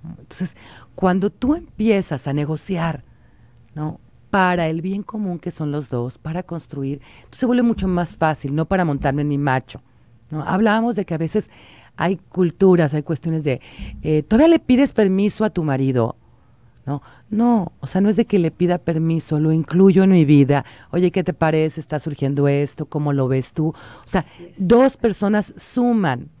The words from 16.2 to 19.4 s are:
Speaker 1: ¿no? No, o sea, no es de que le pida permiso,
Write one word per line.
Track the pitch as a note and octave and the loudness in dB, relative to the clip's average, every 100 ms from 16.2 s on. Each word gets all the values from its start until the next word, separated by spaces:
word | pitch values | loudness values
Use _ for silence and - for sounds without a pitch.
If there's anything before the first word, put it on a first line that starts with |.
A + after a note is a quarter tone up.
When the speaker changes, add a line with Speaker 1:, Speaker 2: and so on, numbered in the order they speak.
| _ _ _ _ _ _ - | _ _ _ _ _ _ -10
Speaker 1:
¿no? | C#3 - - _ | -10 -10 -20 _
No, | G#3 A#3+ A#3 F3+ - | 0 2 2 -2 -8
o | - | -6
sea, | F#3+ | 0
no | G3+ | 2
es | G3 | 2
de | A#3 | 2
que | G3+ | 2
le | E3 | 0
pida | - F3 F3 | 0 0 0
permiso, | - D#3+ D#3+ E3 - D3+ | -2 -2 0 -2 -2 0